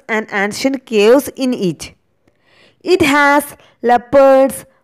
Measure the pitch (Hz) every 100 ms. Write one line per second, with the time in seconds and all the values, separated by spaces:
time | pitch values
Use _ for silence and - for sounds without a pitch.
0 | - 220 - 208 202 202 269 269 - 220
1 | 208 269 277 - 262 247 185 147 - _
2 | _ _ _ _ _ _ _ _ - 370
3 | 302 285 285 285 285 - _ _ 233 240
4 | 240 277 269 269 269 269 - _